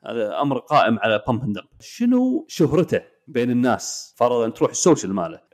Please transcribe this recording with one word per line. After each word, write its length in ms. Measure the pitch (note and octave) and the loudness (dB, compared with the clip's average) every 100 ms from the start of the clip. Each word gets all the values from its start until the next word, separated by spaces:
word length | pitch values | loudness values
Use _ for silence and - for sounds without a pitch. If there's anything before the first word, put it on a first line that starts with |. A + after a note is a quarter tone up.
| - | -8
هذا 360 | A2+ G#2 D#2+ | -6 -4 -2
أمر 160 | C#3+ B2+ | -2 -2
قائم 420 | - D3 G2 A2 | 2 2 4 2
على 240 | A2 G#2+ - | 0 0 0
pump 120 | A#2+ | -4
and 200 | B2+ G2 | -2 -6
dump. 60 | - _ | -10 _
شنو 640 | - - A#3+ B3 B3+ - - | -14 -4 0 2 0 -2 -4
شهرته 540 | - C#3+ D#3 E3+ F#2+ - _ - | 0 2 2 0 -2 -4 _ -8
بين 240 | B2 B2 | -2 0
الناس؟ 640 | B2 B2 G2+ - - - - | 2 2 0 -4 -12 -10 0
فرضًا 320 | A#2+ A#2+ A2+ | 2 2 -2
تروح 220 | - D3+ | 0 -2
السوشيال 420 | - F3+ C#3+ F#2 | 2 2 2 0
ماله، 280 | G2 E2 E2 _ | -4 -6 -10 _